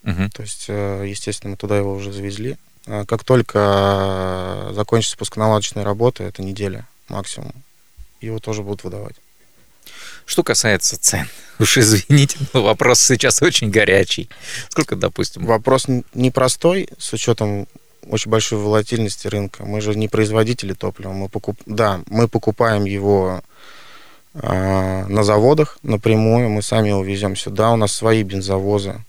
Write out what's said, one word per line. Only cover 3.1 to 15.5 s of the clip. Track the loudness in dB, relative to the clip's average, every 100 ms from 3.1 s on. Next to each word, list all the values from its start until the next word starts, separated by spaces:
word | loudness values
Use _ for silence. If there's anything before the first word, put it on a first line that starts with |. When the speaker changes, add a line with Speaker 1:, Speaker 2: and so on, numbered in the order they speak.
| -4
Speaker 2:
только, | 2 2 4 2 4 4 4 2 0 -2 -4 -4 -6 -8 -8
э, | -4
закончатся | 0 0 0 -6
пусконаладочные | -10 0 2 2 0 -4
работы, | -4 0 0 0
это | -10 -8
неделя | -10 -6 -6 -8 -16 _ _
максимум, | -10 -8 -12 -14 -16 -20 _ _ -20 -20 _
его | -10 -8
тоже | -6 -6
будут | -6 -8
выдавать. | -8 -12 -14 -16 _ _ _ _ _ _ -20 -20 -20 -18 -4
Speaker 1:
Что | -2
касается | 0 0 2 2 0 -2
цен, | -2 -2 -6 -14
<laughs> | -20 -2
уж | 2 4
извините, | 6 4 6 4 4 0 -2
но | 2
вопрос | 2 4 4 4
сейчас | 4 4 2 4
очень | 2 2 2
горячий. | 2 4 4 2 -2 -8 -16 -12 -12 -4
Сколько, | -4 -2 -2
допустим? | -4 -2 -6 -4
Speaker 2:
Вопрос | 0